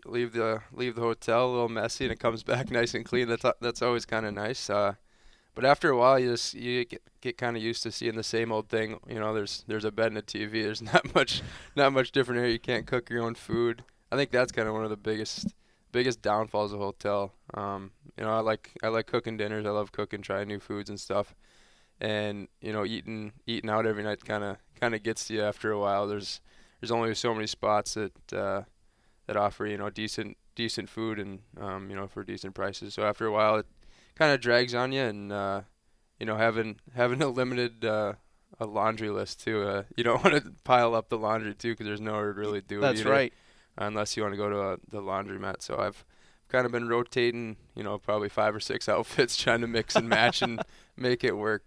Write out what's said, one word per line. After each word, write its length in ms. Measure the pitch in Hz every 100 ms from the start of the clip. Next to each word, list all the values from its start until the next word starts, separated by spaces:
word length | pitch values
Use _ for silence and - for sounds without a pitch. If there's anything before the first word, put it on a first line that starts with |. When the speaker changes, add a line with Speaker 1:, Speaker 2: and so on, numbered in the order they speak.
Speaker 1:
leave 280 | - 120 120
the, 300 | 117 110 110 -
leave 240 | 117 123 113
the 40 |
hotel 440 | 117 113 - 117 127
a 40 |
little 160 | 123 117
messy, 360 | 113 113 - 127
and 60 |
it 60 | 110
comes 240 | 120 113
<laughs> 100 | -
back 180 | 120 135
nice 240 | 120 120
and 100 | 113
clean. 240 | 117 123 120
That's, 160 | 117 127 -
that's 220 | 120 117
always 220 | 123 120 -
kinda 260 | 113 107
nice. 360 | 101 107 135 -
Uh, 260 | 101 101 98 _ _ - - _
but 100 | -
after 240 | 131 143 160
a 80 | 123
while, 220 | 123 135
you 140 | 123
just, 200 | 120 -
you 300 | 113 120 123
get, 180 | 120 - _ _
get 160 | 127 -
kinda 220 | 120 117
used 220 | 113 113
to 80 | 113
seeing 240 | - 117 110
the 60 |
same 260 | 107 113 113
old 160 | 110 110
thing. 300 | 113 110 - -
You 120 | 113
know, 120 | 107
there's, 320 | 110 101 - -
there's 160 | 110 107
a 60 |
bed 160 | 104 113
and 100 | 107
a 40 |
T 220 | - 107
V. 180 | 107 110
There's 180 | 107 107
<laughs> 100 | 107
not 220 | 175 -
much, 280 | 175 - - - - - 143
not 160 | 139
much 180 | 131 123
different 280 | 139 123 120
here. 80 | 120
You 80 | 117
can't 280 | - 117 -
cook 220 | 123 -
your 140 | 117
own 140 | 117 113
food. 480 | - 113 120 117 - _ - 131
I 20 |
think 120 | 139
that's 200 | 123 127
kinda 220 | - 110
one 100 | 110
of 60 | 110
the 80 | 107
biggest, 580 | 107 107 107 - - - _ _ _
biggest 300 | 123 127 120
downfalls 500 | 104 107 110 104 104
of 60 | 104
hotel. 560 | 101 - 104 101 98 - -
Um, 380 | 104 101 98 98 - - -
you 80 |
know, 60 | 110
I 100 | 113
like, 320 | 110 110 - -
I 60 | 110
like 180 | 113 -
cooking 300 | 120 117 110
dinners. 300 | 104 107 104
I 40 |
love 220 | 104 101
cooking, 300 | - 104 101
trying 260 | 98 98 104
new 100 | 101
foods 300 | - 104 104
and 100 | 101
stuff. 360 | - 101 101 - _ _ _ _ _ -
And, 480 | 107 107 104 101 - _
you 100 | 110
know, 140 | 107 101
eating, 480 | 104 110 110 107 - -
eating 220 | 113 110
out 160 | 110
every 180 | 113 104
night 220 | 107 104
kinda, 340 | - 104 101 - _ -
kinda 180 | 120 110
gets 260 | 113 110 -
to 80 |
you 80 | 110
after 280 | 104 - 107
a 80 | 104
while. 280 | 101 98 104
There's, 340 | 104 95 - - - - -
there's 100 | 113
only 240 | 117 113
so 200 | 107 120
many 120 | 110 107
spots 460 | - 104 104 -
that, 400 | 107 98 - -
uh, 300 | 95 98 98 - _ _ _ _ _ -
that 100 | 104
offer, 300 | 101 - 107
you 100 | 101
know, 140 | 104
decent, 480 | 107 107 - 101 - _
decent 340 | - 113 - 101
food 300 | 110 113 104
and, 220 | 98 95 - -
um, 300 | 101 95 98
you 60 | 98
know, 120 | 98
for 160 | 110
decent 300 | 101 98 98
prices. 400 | - 98 95 101
So 80 | 101
after 240 | 104 - 110
a 60 |
while, 240 | 104 107 107
it 100 | - - - - _ -
kinda 220 | 156 135
drags 360 | 120 120 123
on 180 | 120 131
you, 100 | 135
and, 280 | 123 104 101
uh, 300 | 101 98 101 - _ _ _ _ -
you 60 |
know, 120 | 113 107
having, 420 | 113 113 110 104 -
having 260 | 123 123 131
a 80 | 143
limited, 560 | 123 127 123 120 113
uh, 300 | 113 107 101 104 _ _ _ -
a 60 |
laundry 460 | 110 104 110 110 107
list 320 | 101 98 -
too. 180 | 110 107
Uh, 220 | 101 101 101
you 100 | -
don't 200 | 120 123
<laughs> 0 |
wanna 160 | 190 147 - -
pile 300 | - 123 120
up 160 | 113 -
the 80 | 117
laundry 360 | 107 110 107
too, 220 | 104 117 113
'cause 100 | 107
there's 140 | 104
nowhere 320 | 107 107 104
to 80 | 101
really 220 | 107 104
do 160 | 95 101
it 20 |
Speaker 2:
That's 200 | 131 110
Speaker 1:
either, 100 | 117
Speaker 2:
right. 220 | 139 127 - _ - _ -
Speaker 1:
unless 380 | 104 107 107 110
you 60 |
wanna 140 | 104 101
go 100 | 104
to 100 | 101
a, 180 | 98 90 -
the 140 | 104
laundromat. 580 | 98 98 101 98 98 95
So 160 | - 117
I've 280 | 101 - - _ - _ _
kinda 200 | 127 123
been 180 | 120 117
rotating, 680 | 120 120 131 120 120 113 107 -
you 80 | -
know, 160 | 104 104
probably 320 | - 107 104
five 240 | - 107
or 60 | 107
six 280 | - - -
<laughs> 60 |
outfits, 420 | 98 113 - 123 -
trying 240 | - 117
to 60 | 117
mix 300 | 113 - 110
and 120 | 117
match 320 | 107 117 -
and 240 | 120 117 - -
Speaker 2:
<laughs> 160 | - -
Speaker 1:
make 260 | 127 127
it 120 | 123 101
work. 280 | 107 104